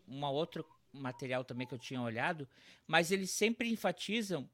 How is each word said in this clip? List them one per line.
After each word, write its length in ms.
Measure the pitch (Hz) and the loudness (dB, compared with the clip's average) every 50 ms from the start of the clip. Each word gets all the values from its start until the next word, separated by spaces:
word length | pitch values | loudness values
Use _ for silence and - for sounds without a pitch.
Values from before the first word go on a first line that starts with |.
| - | -12
uma 240 | - 131 139 143 143 | -12 -8 -4 -2 0
outro 360 | 135 147 165 - - 165 156 - - _ _ _ | 2 2 0 0 -2 -6 -8 -10 -12 _ _ _
material 520 | - 139 139 127 123 - 139 127 127 127 127 | -12 -8 -8 -6 -6 -6 -4 -2 -2 -2 -2
também 220 | - 123 123 127 - | -2 -4 -4 -4 -4
que 60 | 139 | -6
eu 60 | 120 | -8
tinha 220 | - - 135 127 | -8 -6 -4 -2
olhado, 460 | 120 117 110 117 135 170 180 151 139 - _ - - - - - _ - | -2 -2 0 0 0 0 0 -2 -6 -12 _ -18 -20 -20 -20 -18 _ 4
mas 240 | 156 165 170 160 | 4 6 6 6
eles 200 | 196 196 190 180 | 4 2 2 0
sempre 380 | - - 208 226 233 - 240 233 | 0 4 4 4 4 2 0 0
enfatizam, 760 | 226 208 - 185 180 - - - 208 240 214 190 175 143 127 - | 0 2 2 0 0 0 -2 -2 0 0 0 0 -2 -4 -4 -6